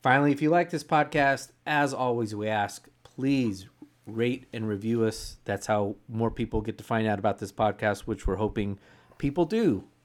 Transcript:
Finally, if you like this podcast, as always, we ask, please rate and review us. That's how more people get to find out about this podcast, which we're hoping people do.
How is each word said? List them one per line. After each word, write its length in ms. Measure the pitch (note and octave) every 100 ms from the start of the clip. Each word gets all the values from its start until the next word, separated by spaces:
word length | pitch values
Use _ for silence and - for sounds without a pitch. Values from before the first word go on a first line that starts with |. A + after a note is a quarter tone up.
Finally, 300 | C3 C3+ D3
if 80 | C#3+
you 80 | D3+
like 220 | E3+ E3+
this 120 | D#3
podcast, 680 | - D#3 D3+ D3+ C#3 C3+ - _ -
as 260 | D3 C#3+
always, 420 | B2+ B2+ A#2+ A2
we 140 | G#2 G#2+
ask, 400 | G#2+ G2+ - - _
please 640 | - - C3+ C#3 A#2+ F#2+ F#2 _ - _ -
rate 400 | A2 A#2+ C3 -
and 140 | A#2+ A2
review 380 | G2+ A2 A#2
us. 320 | A2 - - -
That's 220 | - G2+ -
how 300 | G#2+ G3+ G#2 -
more 220 | A2+ A2+
people 320 | - A#2 A2+
get 160 | G#2+ -
to 60 |
find 220 | - A2+ A2
out 120 | G2+
about 200 | G#2 G2
this 140 | G2
podcast, 480 | - G#2+ G#2 A2 G2+
which 260 | - G#2 -
we're 100 | F#2+
hoping 420 | G#2+ A2 G2+ G2 - - _ -
people 260 | C#3+ C#3+
do. 400 | E3 A3 G#3 G2 - _